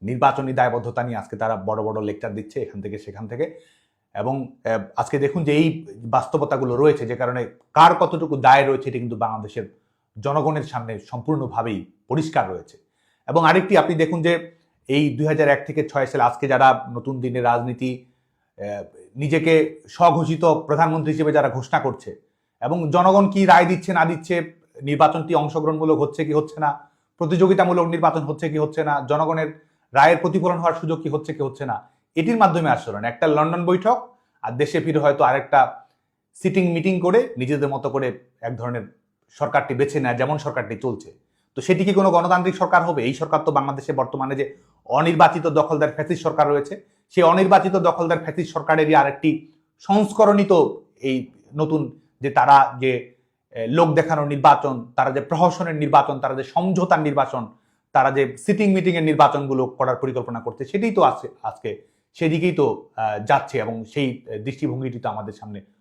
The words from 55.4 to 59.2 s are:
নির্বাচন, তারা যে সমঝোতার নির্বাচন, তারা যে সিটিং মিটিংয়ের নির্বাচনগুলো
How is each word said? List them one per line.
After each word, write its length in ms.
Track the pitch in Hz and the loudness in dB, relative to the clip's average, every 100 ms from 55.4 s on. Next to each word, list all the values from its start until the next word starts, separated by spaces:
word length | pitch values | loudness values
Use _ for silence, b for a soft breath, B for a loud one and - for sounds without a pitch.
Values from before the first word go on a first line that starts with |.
| 180 - 170 | 0 0 -6
নির্বাচন, 460 | 151 147 143 143 135 | -4 4 4 4 -2
তারা 140 | 131 | -6
যে 80 | 131 | -6
সমঝোতার 580 | 131 - 185 185 175 165 | -6 -4 -2 -2 0 0
নির্বাচন, 460 | 151 139 131 131 113 - _ _ _ | 0 0 -2 -4 -10 -16 _ _ _
তারা 180 | 143 135 | 2 2
যে 260 | 135 135 135 | 2 -2 -4
সিটিং 380 | - 202 202 | -4 0 2
মিটিংয়ের 300 | 190 180 170 | 2 0 0
নির্বাচনগুলো 640 | 156 151 | 0 4